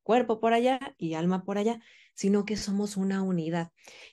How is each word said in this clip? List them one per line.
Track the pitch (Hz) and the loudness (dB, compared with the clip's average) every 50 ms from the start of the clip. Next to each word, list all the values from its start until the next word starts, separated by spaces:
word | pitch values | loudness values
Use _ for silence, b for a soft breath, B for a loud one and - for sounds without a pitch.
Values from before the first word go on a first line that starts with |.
| - | 0
cuerpo | - 220 247 247 240 220 220 | 2 4 4 4 2 -2 0
por | 226 226 233 | 2 2 2
allá | 233 240 254 262 247 262 285 - - | 4 4 2 0 0 -4 -12 -10 -6
y | 170 160 160 | -6 -4 -2
alma | 156 170 180 185 185 185 | 0 0 0 0 0 -2
por | 196 202 | -4 -4
allá, | 208 208 226 233 226 B B B B B B B | -2 0 -2 -2 -4 B B B B B B B
sino | - - 196 202 202 202 | -2 0 2 2 2 0
que | 208 214 | -2 -4
somos | 202 - 208 196 202 208 202 - | -4 -4 -4 -2 -2 -2 -2 -2
una | 190 190 196 196 190 190 | -2 -2 0 0 0 0
unidad. | 190 185 170 156 165 170 170 170 - _ B B B B B B B | 0 0 0 0 0 -2 -2 -4 -4 _ B B B B B B B